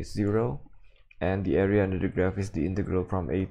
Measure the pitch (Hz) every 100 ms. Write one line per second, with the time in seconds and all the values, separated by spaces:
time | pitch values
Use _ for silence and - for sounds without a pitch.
0 | - 104 101 110 120 139 - - - -
1 | _ - 85 95 92 73 98 104 95 92
2 | 95 90 92 101 98 82 78 98 95 92
3 | 90 95 78 90 95